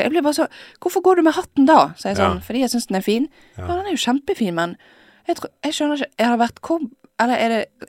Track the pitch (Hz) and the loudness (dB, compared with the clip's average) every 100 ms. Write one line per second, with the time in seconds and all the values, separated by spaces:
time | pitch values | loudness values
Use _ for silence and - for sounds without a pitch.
0 | - 330 294 302 294 - - - 359 381 | 2 0 0 0 -4 -6 -20 -8 -4 0
1 | 359 359 320 330 - - 269 294 143 170 | 2 4 4 0 -2 2 6 6 6 0
2 | 190 196 190 180 - 226 247 240 - 190 | -6 0 0 0 -4 -4 -2 -2 -2 -4
3 | 196 226 302 - _ - 92 349 403 320 | 0 0 -2 -8 _ -12 -6 -4 -4 -4
4 | - 269 - 381 208 170 170 190 _ _ | 0 -2 -2 -2 -2 -2 -4 -6 _ _
5 | _ _ - 339 - - 285 - 294 294 | _ _ -6 -6 -6 -8 -8 -2 -2 -2
6 | 254 - 233 240 240 - - 330 247 - | -6 -2 0 2 0 -4 -4 -4 -4 -10
7 | _ - 233 247 233 226 - _ | _ -4 0 2 0 0 -4 _